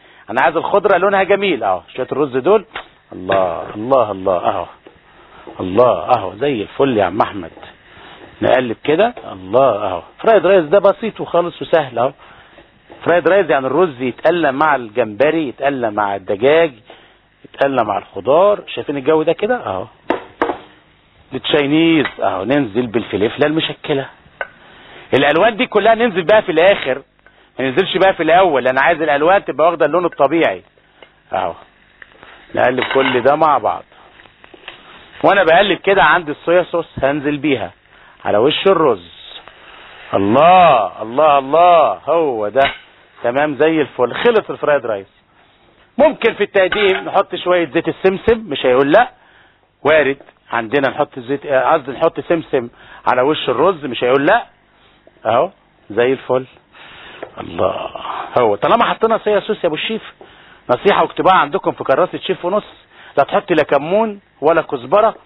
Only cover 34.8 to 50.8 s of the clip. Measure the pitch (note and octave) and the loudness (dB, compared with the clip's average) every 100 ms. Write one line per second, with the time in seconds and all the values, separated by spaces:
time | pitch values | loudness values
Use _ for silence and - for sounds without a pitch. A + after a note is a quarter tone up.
34.8 | - - - - D3+ G3 D#3+ E3+ G#3 D3+ | -20 -20 -20 -2 2 4 4 4 2 0
35.8 | F#3+ G3 D#3 E3+ D3+ C#3+ - F3+ E3 E3+ | 0 2 4 2 -2 -6 0 0 0 -4
36.8 | D#3 - C3+ D3 C#3+ D3 D3 B2 F2 - | -6 -4 -2 -2 -4 -4 -2 -2 -4 -12
37.8 | _ _ - - G2 G#2 C3+ D3+ G3 F3+ | _ _ -20 -10 -2 2 2 2 0 2
38.8 | D3+ G2 F2 - - - - - - - | 2 0 -6 -20 -20 -20 -20 -20 -20 -20
39.8 | - - - G#2 G2 B2+ E3 F#3 E3+ B2+ | -20 -20 -6 -2 2 4 6 6 6 4
40.8 | F#2 - A2 B2+ D#3 C#3+ C3+ D#3 F3+ E3+ | 0 -6 -6 0 2 2 2 4 6 6
41.8 | B2 F#2 - E3 D3+ A2+ G#2 A#2+ C3+ - | 4 0 -2 0 0 -2 -2 0 0 -2
42.8 | - _ _ - A#2+ C3 D3+ C3 D#3 D#3+ | -18 _ _ -8 -4 -2 -2 0 0 0
43.8 | C3 - A#2+ A#2 A#3+ A3 - C3+ D3 C#3+ | -2 -2 -4 0 0 0 -2 -4 -2 -2
44.8 | A#2 G2+ F#2+ _ _ _ _ _ _ _ | -2 -8 -10 _ _ _ _ _ _ _
45.8 | _ - D4+ - A#3 G3+ G#3 G3+ F#3 F#3+ | _ 2 2 2 -2 -2 -2 0 0 2
46.8 | G3+ F#3+ E3 D#3+ G3+ F3 F3+ F3+ D#3 E3 | 0 0 -2 -2 -2 -4 -2 0 0 -2
47.8 | D#3+ - F#3+ F#3+ - A3+ G#3+ C3+ - B2+ | -4 -2 -2 0 0 -2 -4 -2 2 2
48.8 | C#3 F#3+ B3 - _ _ _ _ _ _ | 4 4 2 -4 _ _ _ _ _ _
49.8 | C3+ D#3 C3+ C#3 - _ - A#2 A2 C#3+ | 0 2 2 -4 -10 _ -8 -8 -2 -2